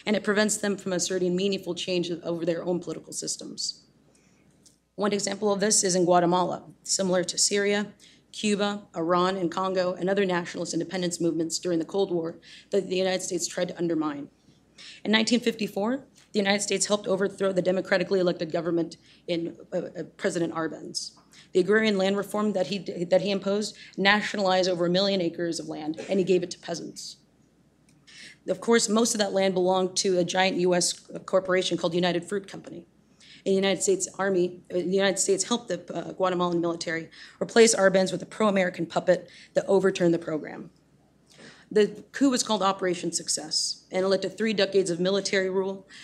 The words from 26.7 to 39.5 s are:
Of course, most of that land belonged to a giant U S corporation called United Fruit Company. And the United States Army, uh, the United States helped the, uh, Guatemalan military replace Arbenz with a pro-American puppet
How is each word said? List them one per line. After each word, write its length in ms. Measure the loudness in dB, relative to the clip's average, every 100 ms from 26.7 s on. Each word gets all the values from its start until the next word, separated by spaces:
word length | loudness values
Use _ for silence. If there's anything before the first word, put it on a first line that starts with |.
| -8 -10 -12 -16 -18 _ _ _ _ _ _ _ _ -20 -20 -20 -10 -6
Of 140 | -2
course, 260 | 2 4 4
most 260 | 2 2
of 60 | 2
that 140 | 0
land 200 | 2 2
belonged 420 | 2 2 2 0 0
to 200 | 0 2
a 60 |
giant 340 | 2 2 2 4
U 160 | 2
S 200 | 2 0 -4 -12 -12
corporation 520 | 0 0 2 0 0 -2
called 160 | 0
United 300 | 0 0 0
Fruit 240 | -4 -8 -8
Company. 400 | -16 -14 -16 -18 _ _ _ -20 -6
And 60 | 0
the 40 |
United 280 | 2 2 2
States 240 | 2 2 0 -4
Army, 440 | 0 2 0 -4 -6
uh, 40 |
the 80 | -4
United 360 | 0 2 2 2
States 240 | 0 0
helped 240 | 0 -2 -2
the, 160 | -8 -6
uh, 200 | -10 -8
Guatemalan 460 | -2 0 2 0 0
military 500 | -2 -2 -4 -6 -8 -16 -14 -8
replace 360 | 2 6 6
Arbenz 360 | 8 6 6 2
with 100 | -2
a 20 |
pro-American 640 | -6 0 2 4 0 -2 -2
puppet 420 | 0 2 2 0 -20 -4